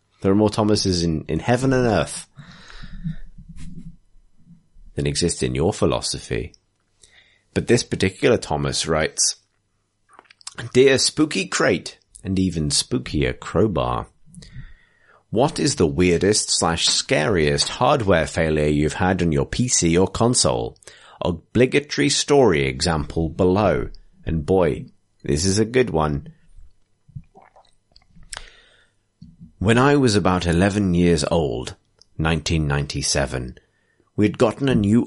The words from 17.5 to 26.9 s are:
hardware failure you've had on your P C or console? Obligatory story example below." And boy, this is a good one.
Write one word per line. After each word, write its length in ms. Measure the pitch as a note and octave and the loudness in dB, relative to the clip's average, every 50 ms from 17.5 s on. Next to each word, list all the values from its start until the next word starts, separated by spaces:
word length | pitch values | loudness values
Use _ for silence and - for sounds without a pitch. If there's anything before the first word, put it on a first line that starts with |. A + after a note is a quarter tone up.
| C#2+ C#2+ - - | 0 0 -2 -4
hardware 580 | - - B2 C3+ D3+ C3+ G#2+ F#2+ F2+ E2 D2+ | -2 0 0 2 2 2 2 2 2 2 2
failure 420 | - - - D#2+ D#2 D#2 D2+ D2+ D2+ | -2 -2 -2 0 0 0 0 0 0
you've 260 | D2+ D2 D2+ D2+ - | 2 0 0 -2 0
had 260 | - F#2+ F#2 F#2+ F2 | 0 0 0 0 0
on 100 | F2+ E2+ | 0 0
your 120 | D2 C#2 C2+ | 0 0 -2
P 200 | - - - B2 B2 | -2 -2 -4 -2 0
C 300 | - - F2 E2+ E2 F2+ | 0 0 2 2 2 2
or 80 | F#2+ | 2
console? 720 | - - - A2+ A#2+ B2 - - D#2 B1 A#1 A1+ A#1 - _ _ - - - - - - - | 0 0 0 0 0 2 2 0 0 0 -2 -4 -6 -10 _ _ -20 -20 -20 -20 -20 -12 -6
Obligatory 880 | - F2+ F2 F2 - _ - G#2+ C3 C3 - C#3+ C#3+ - - D3 C#3+ D3 | -4 -4 -4 -6 -10 _ 2 2 2 4 2 -2 -2 -2 -2 -2 0 0
story 560 | - - - - C#3+ C#3 C3 G#2 E2 C#2+ C2+ | 0 -2 0 4 4 6 6 6 4 2 0
example 640 | C2+ B1+ C2+ E2+ F2+ D#2+ D#2 C#2+ - - E2 E2 D2+ | 0 -2 -2 -2 -2 -2 -2 -4 -4 -4 -4 -4 -4
below." 600 | - - F#2+ F2+ F#2 G#2 G#2+ F2+ D2+ A#1+ - - - - - - _ _ - | 0 0 2 2 4 2 2 2 0 0 -4 -6 -10 -16 -20 -20 _ _ -6
And 220 | - E2 E2 C#2+ | -4 -4 -4 0
boy, 400 | F2 F#2+ F#2+ F2 D2+ B1 - B1+ - _ _ _ _ _ _ | 0 2 2 2 2 0 -4 -8 -14 _ _ _ _ _ _
this 220 | - - C#2+ D#2 F2+ | -4 -2 -2 0 0
is 140 | F#2+ F#2+ G#2+ | 0 0 0
a 60 | A2 | 0
good 240 | A2 B2 B2+ A#2+ G2+ | 0 2 0 0 0
one. 380 | D#2 D#2+ D2+ D2+ D2 C#2 - - - _ _ - - - - - _ _ _ _ | 0 -2 0 0 -2 -4 -8 -12 -20 _ _ -20 -20 -20 -20 -20 _ _ _ _